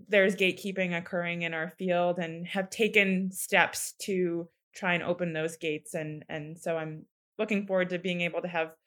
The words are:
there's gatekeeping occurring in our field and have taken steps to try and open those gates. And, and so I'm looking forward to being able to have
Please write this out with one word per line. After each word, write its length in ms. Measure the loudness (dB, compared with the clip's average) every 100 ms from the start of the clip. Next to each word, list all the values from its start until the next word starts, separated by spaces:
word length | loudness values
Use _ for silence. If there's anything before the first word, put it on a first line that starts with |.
| 2
there's 280 | 6 6 6
gatekeeping 640 | 2 2 -4 -2 -2 -2
occurring 460 | -2 -4 -2 -2
in 100 | -2
our 160 | -2 -4
field 480 | -2 0 4 2 0
and 300 | -4 -6 -4
have 240 | -4 -4
taken 600 | 0 4 4 4 2 0
steps 600 | -4 2 4 4 0 -8 -8
to 480 | -2 0 0 -2 -6 _ _
try 200 | -4 0
and 100 | 0
open 300 | 0 -2 -2
those 240 | -2 -4 -4
gates. 360 | -4 -4 -6
And, 300 | -6 -6 -8 -8
and 280 | -8 -8 -8
so 200 | -4 -4
I'm 280 | -4 -10 -14 _ _ -4
looking 300 | 0 0 2
forward 220 | 2 2
to 100 | 0
being 220 | -2 0
able 200 | 0 -2
to 60 | -2
have 240 | -2 -2 -6